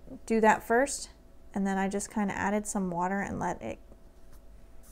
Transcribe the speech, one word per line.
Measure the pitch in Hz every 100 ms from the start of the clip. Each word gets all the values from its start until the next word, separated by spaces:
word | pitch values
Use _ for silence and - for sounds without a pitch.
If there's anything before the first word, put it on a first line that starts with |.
| - - -
do | 226
that | 214 -
first, | - 233 277 - - - - - -
and | 202
then | 196 190
I | 190
just | 202 -
kinda | 220 196 -
added | 190 208 208
some | 208 185
water | 170 180 196
and | 190 -
let | 175 -
it | - - - - - - - - - - - - -